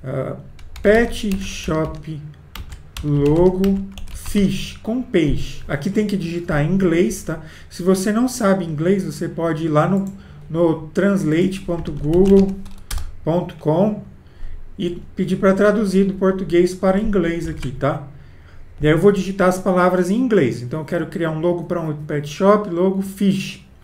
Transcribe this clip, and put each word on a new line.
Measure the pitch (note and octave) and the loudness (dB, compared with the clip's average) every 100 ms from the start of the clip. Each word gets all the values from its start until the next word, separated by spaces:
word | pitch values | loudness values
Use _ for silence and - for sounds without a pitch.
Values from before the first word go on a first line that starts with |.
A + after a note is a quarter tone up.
ah, | C3+ C3 A2+ - - - - - | -6 -6 -6 -8 -14 -18 -16 -2
pet | G3+ A3 A#3+ - G#3+ F#3+ | 4 4 2 -2 -2 -2
shop | - - - D#3 D#3 - - D#3 D3 - - - - - - - | -4 -8 -4 -2 -2 -6 -10 -12 -12 -18 -18 -14 -14 -14 -14 -8
logo | D3 C#3+ C#3+ D#3+ F3+ F#3 G3 G3 G3 - - | -2 2 4 6 4 4 2 0 -4 -10 -12
fish, | - - G#3 G3 G3 - - | -10 -2 2 2 0 -6 -10
com | - B3 | -6 -6
peixe. | A#3+ F3 D3+ C3 - - - | 0 0 2 2 -2 -6 -6
Aqui | D3+ G3 | -4 -2
tem | G3 G#3 | -2 0
que | G3+ | -2
digitar | E3 E3+ E3+ D3+ | -4 -6 -2 0
em | D3+ | 2
inglês, | F#3+ F#3+ E3 G#3+ - | 2 2 2 0 -2
tá? | - D#3+ - - - | -8 -8 -10 -18 -20
Se | - | -4
você | F3 F#3+ G3+ | 0 2 2
não | G#3+ B3 | 0 0
sabe | - G#3 F#3+ | 0 2 2
inglês, | E3 D3 E3 G3+ | 0 -2 2 2
você | E3 C#3+ E3 | 0 -6 -6
pode | - E3 D#3 D#3+ | -2 -2 -2 0
ir | |
lá | D3 E3 | 2 2
no, | F#3+ G3 - - - - | 0 -2 -10 -18 -20 -8
no | D#3 E3+ D#3 D#3 | 0 2 2 -4
translate | - G3 G3 D3+ D#3+ F#3+ F#3+ | 0 2 2 2 2 0 -2
ponto | - E3+ D#3+ | -6 -6 -6
google | C#3+ C#3+ E3+ G3 G3 F#3+ - - - - - - - | -6 0 4 6 6 6 -2 -10 -14 -6 -6 -6 -6
ponto | - E3+ E3 - | -2 -2 -4 -6
com | D3+ D#3 G#3+ G#3 - - - - - - - - | 0 2 2 0 -10 -20 -20 -10 -10 -8 -12 -6
e | F3 - - | -6 -6 -12
pedir | - F#3 F#3 | -6 -2 2
pra | G3 | 2
traduzir | F#3+ G#3 G3+ G#3 F#3 | 4 4 4 2 2
do | G3 | 2
português | F#3 F#3+ F#3+ F3 F3 F3+ | 2 0 0 0 4 4
para | F#3 F#3+ F#3+ | 2 2 2
inglês | A3 G3 E3 E3+ D#3+ | 2 2 0 -2 -6
aqui, | D3+ C3 | -6 -8
tá? | - C3+ D#3+ - - - - - - - - | -2 -2 -2 -8 -18 -20 -20 -20 -20 -18 -2
E | D3+ | 2
aí | |
eu | D#3 | 4
vou | G3 | 4
digitar | G3 F#3 F#3+ F3+ | 4 -2 2 2
as | F#3 | 2
palavras | G#3 F3+ F3+ F#3 F3 | 0 4 4 2 2
em | G#3+ | 2
inglês. | C4 G#3 C3 - | 2 4 2 0
Então, | A#2+ D#3 | -6 -8
eu | |
quero | D3+ E3+ D#3+ | -4 -4 -4
criar | - E3 | -4 -4
um | D#3 | 0
logo | E3+ F3 | -2 -2
pra | D#3 F3 | -4 -4
um | D#3+ D3+ | -4 -8
pet | - D3 D3 | -6 -6 -6
shop, | - F#3+ G#3 G3+ | 2 4 4 2
logo | E3+ F#3+ F#3+ | 0 0 0
fish | G3 - G3+ F#3+ - - - - | -6 -2 0 0 -4 -12 -20 -20